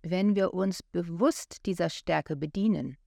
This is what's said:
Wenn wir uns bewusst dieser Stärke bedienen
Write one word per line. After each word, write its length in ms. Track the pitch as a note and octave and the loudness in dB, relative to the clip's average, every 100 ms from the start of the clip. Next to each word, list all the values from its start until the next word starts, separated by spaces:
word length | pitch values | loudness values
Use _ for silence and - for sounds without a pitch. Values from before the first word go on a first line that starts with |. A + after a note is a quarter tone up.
Wenn 340 | E3 F#3 G3+ G3 | -2 2 4 4
wir 180 | F#3+ | 2
uns 300 | F#3 G3 F3+ | 2 -2 -2
bewusst 800 | - F3 E3+ E3+ C4+ - - - - | -6 -6 -4 2 2 2 -10 -8 -4
dieser 240 | F3+ E3+ | 0 -2
Stärke 460 | - - D#3+ - D3 | -2 -2 -2 -2 -6
bedienen 640 | D#3 G3 G#3+ F3 C3 C#3+ | -4 0 0 0 -4 -10